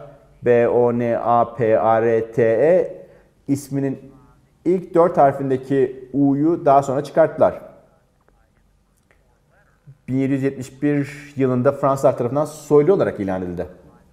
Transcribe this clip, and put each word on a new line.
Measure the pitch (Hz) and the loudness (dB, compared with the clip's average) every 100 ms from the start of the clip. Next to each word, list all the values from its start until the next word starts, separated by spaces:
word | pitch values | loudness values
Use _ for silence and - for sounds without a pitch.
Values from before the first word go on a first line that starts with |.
| - - _ - 120 | -20 -20 _ -6 2
B | 120 117 | 2 4
O | 120 120 117 | 2 0 0
N | 120 113 | -2 -2
A | 80 120 117 - | 0 0 0 -2
P | 110 107 | 0 2
A | 107 113 | 2 2
R | 117 113 - | 2 0 -2
T | - | 0
E | 113 113 151 180 - - - - _ _ - | 0 2 2 2 0 -8 -20 -20 _ _ -6
isminin | 139 - 139 139 127 - - _ _ _ _ 165 | -6 -4 -6 -6 -8 -16 -20 _ _ _ _ -2
ilk | 185 170 170 | -2 0 2
dört | 175 170 | 2 4
harfindeki | 139 135 139 131 - 139 123 - - | 2 2 -4 -4 -2 0 0 -4 -6
U'yu | 143 139 139 156 170 147 | 0 0 2 0 0 4
daha | 139 | 2
sonra | 139 131 | 2 -6
çıkarttılar. | 143 - 151 139 98 - - - _ _ _ _ _ _ _ _ _ _ _ _ _ _ _ _ _ _ _ _ _ - - | -2 0 0 2 0 0 -16 -20 _ _ _ _ _ _ _ _ _ _ _ _ _ _ _ _ _ _ _ _ _ -20 -6
Bin | 131 | -4
yedi | 135 | -2
yüz | 139 | -2
yetmiş | 135 139 123 - | -4 -6 -16 -6
bir | 147 147 139 - - 131 | -2 -2 -4 -12 -14 -4
yılında | 131 127 135 | -2 2 0
Fransızlar | 135 139 135 139 123 | 0 -2 2 0 0
tarafından | 120 139 151 | -4 -4 -6
soylu | - - 147 151 | -8 2 4 4
olarak | 190 107 - | 2 0 -2
ilan | 95 92 | -6 -4
edildi. | 90 87 - - - _ _ | -6 -8 -10 -14 -20 _ _